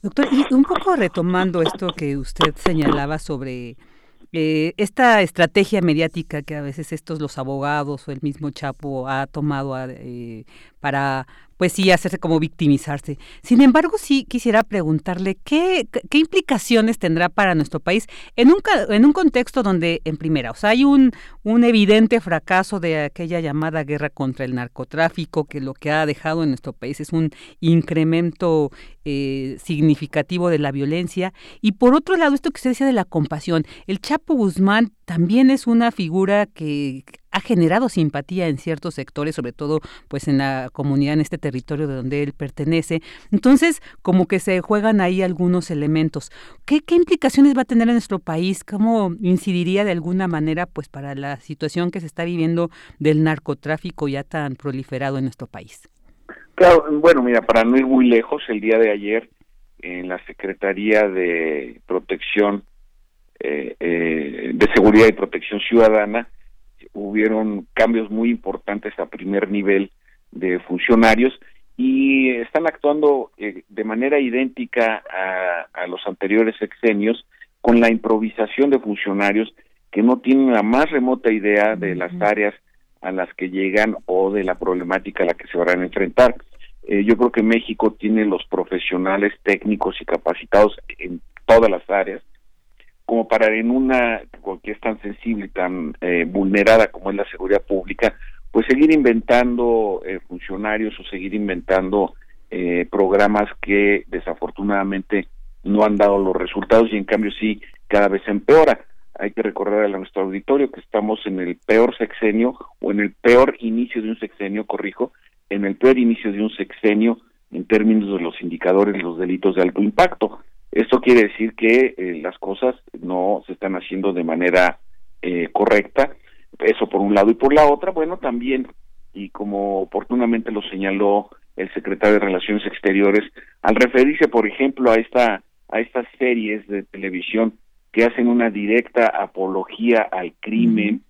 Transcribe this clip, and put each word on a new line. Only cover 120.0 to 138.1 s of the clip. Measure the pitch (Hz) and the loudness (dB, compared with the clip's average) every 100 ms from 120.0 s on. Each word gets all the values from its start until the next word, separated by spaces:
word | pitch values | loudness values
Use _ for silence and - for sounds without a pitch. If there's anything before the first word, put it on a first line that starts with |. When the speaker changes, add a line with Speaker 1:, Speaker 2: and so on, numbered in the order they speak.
| 180 - 107 - - - - | 0 0 -6 -6 -20 -20 -6
Speaker 2:
Esto | - - 127 | -2 2 2
quiere | 127 123 104 | 6 6 6
decir | - 113 | 0 -6
que, | 110 113 117 131 - | 0 2 4 2 0
eh, | 90 82 | -8 -6
las | 85 - | -8 -8
cosas | - 98 127 127 - - | -10 -2 -2 -2 -14 -16
no | 87 90 92 104 - | -8 -2 -2 -2 -6
se | |
están | 90 98 92 | -10 -6 -8
haciendo | - 92 98 | -8 -6 -4
de | 90 | -4
manera, | 82 82 90 90 90 - - - - - | -4 -2 2 2 2 -2 -18 -20 -20 -10
eh, | - 87 85 | -6 -4 -4
correcta. | - 110 107 101 - 143 - - - - - | 0 2 2 0 -2 -2 -4 -20 -20 -20 -4
Eso | - 110 113 | 0 0 -2
por | 95 | -2
un | 101 | 2
lado. | 101 101 | 4 4
Y | |
por | 113 135 | 4 4
la | 147 147 | 6 6
otra, | 143 185 | 4 -2
bueno, | 185 160 185 | -4 -4 -4
también, | 143 120 123 131 127 - - - - | -6 -6 -4 -4 -4 -14 -20 -20 -20
y | 92 101 | -16 -14
como | - 104 101 101 98 | -10 -8 -6 -4 -4
oportunamente | 95 98 - 123 117 117 113 | -4 -6 -4 -2 0 -2 -4
lo | 107 | -8
señaló | - 95 98 98 101 101 101 - _ | -8 -6 -4 0 2 0 -2 -20 _
el | - 95 | -10 -8
secretario | - 98 98 104 | -8 -8 0 4
de | 104 98 | 4 2
Relaciones | 92 92 107 101 | -2 -2 -4 -4
Exteriores, | - 101 98 101 104 104 - - _ | -4 0 2 4 2 -2 -18 -20 _
al | - 110 | 0 2
referirse, | 127 131 135 151 156 | 2 4 2 4 2
por | 120 107 | 2 0
ejemplo, | - 135 131 127 | -2 -4 0 2
a | 113 | 2
esta, | 113 123 120 98 _ _ _ | 2 2 2 0 _ _ _
a | 110 | -6
estas | 117 127 117 _ | -4 -6 -8 _
series | 127 120 107 107 98 | 0 0 -2 -6 -6
de | 101 | -10
televisión | - 98 98 90 - 107 113 - _ _ _ | -10 -12 -8 -8 -4 -2 -2 -4 _ _ _
que | - | 0
hacen | 117 | 0